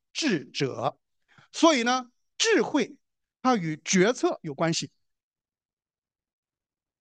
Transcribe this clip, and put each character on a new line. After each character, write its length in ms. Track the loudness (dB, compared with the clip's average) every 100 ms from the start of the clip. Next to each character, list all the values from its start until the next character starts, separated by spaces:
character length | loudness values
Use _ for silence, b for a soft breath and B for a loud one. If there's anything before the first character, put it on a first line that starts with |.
| _
智 320 | -6 -2 -2 -4
者， 520 | -6 -6 -4 -6 -6 _ _ b b b
所 240 | 2 4 4
以 80 |
呢， 260 | 0 -2 -4 _ _ -4
智 240 | 2 2
慧 320 | 2 -2 -4 -8 _ _ _ _
它 140 | 0 0
与 240 | -2 -6 -2
决 260 | 2 2
策 260 | 2 -2 -2
有 120 | -8
关 200 | -4 -2
系。 180 | -2 -6 _ _ _ _ _ _ _ _ _ _ _ _ _ _ _ _ _ _ _ _ _